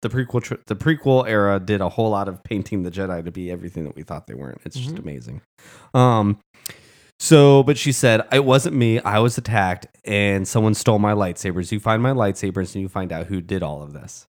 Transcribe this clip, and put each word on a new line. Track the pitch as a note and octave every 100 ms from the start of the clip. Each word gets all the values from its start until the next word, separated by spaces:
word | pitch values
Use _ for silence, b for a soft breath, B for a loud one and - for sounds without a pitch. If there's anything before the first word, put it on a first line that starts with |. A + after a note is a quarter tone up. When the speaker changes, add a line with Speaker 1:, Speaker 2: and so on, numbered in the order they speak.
Speaker 1:
The | A#2
prequel | B2 B2 B2
tr-, | - - _
the |
prequel | G#2 D#3 D#3 - C3 B2
era | A2 G2+ G2
did | F#2 G#2
a | F#2
whole | - A2
lot | G#2 G2
of | F#2
painting | - G#2 F#2+ G#2
the | F2+
Jedi | F2 F#2+ F2+
to | E2
be | E2+ F2+
everything | F2 F2 F2
that | D2+
we | -
thought | D#2 D2+ -
they |
weren't. | A#1 C2+ -
It's | - -
just | B2+
Speaker 2:
Mm-hmm. | E3 -
Speaker 1:
amazing. | C#2 A#1 C3+ _ _ B B B
Um, | B2+ B2+ A2+ G2+ G2+ _ _ B B B B B _
so, | - D#3 C#3+ C#3
but | C3+ C#3+
she | -
said, | B2+ B2+ A2 -
"It | C3
wasn't | C3+ C3 C3+
me. | D3+ A#2 A2+
I | - G#2+
was | A#2+ A#2
attacked, | A#2+ A2 F#2 F2+ - _
and | - G2+ G2+ G2 F#2+
someone | A#2 A2
stole | G#2+ - G#2+
my | G#2
lightsabers. | G#2 F#2+ F2 G2 F2+ F2
You | G#2+
find | A#2 A2
my | B2
lightsabers, | C3+ G#2 F#2+ G2+ F#2+ F2+
and | G2
you | F#2+
find | F#2+ F2+
out | E2 E2+
who | G2
did | F2 G2
all | E2 D2
of | D2
this." | C#2+ - - _